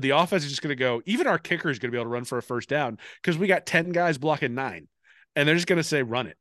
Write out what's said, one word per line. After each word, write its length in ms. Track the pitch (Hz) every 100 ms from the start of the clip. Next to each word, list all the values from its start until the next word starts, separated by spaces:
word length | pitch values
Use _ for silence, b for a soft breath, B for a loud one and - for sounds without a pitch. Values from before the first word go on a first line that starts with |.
the 100 | 135
offense 340 | 143 175 190
is 60 | 143
just 120 | 135
gonna 140 | 156 131
go, 260 | 131 120
even 220 | 180 240 294
our 120 | 180
kicker 300 | - 170 160
is 120 | 120
gonna 100 | 120
be 60 | 120
able 60 |
to 60 | 117
run 140 | 120
for 140 | 123 123
a 40 |
first 260 | - 120 -
down 300 | 147 131 110 B B
'cause 120 | - 160
we 120 | 196
got 180 | 180 -
ten 240 | 165 170
guys 280 | 175 175 143
blocking 360 | 160 151 131
nine. 320 | 123 131 87 - _ _ b b -
And 120 | 147
they're 60 |
just 140 | 165 175
gonna 160 | 175
say, 180 | 156 151
"Run 240 | 120 120 104
it." 100 | -